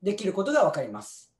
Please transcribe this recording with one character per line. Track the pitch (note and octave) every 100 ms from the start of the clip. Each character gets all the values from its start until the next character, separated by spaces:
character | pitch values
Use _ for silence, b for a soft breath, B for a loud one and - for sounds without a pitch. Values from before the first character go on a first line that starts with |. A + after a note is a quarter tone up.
で | F#3+ G#3
き | G3+
る |
こ | F#3+
と | G3
が | D4+
わ | E3+
か | D3+
り | A2
ま | G#2
す。 | - - -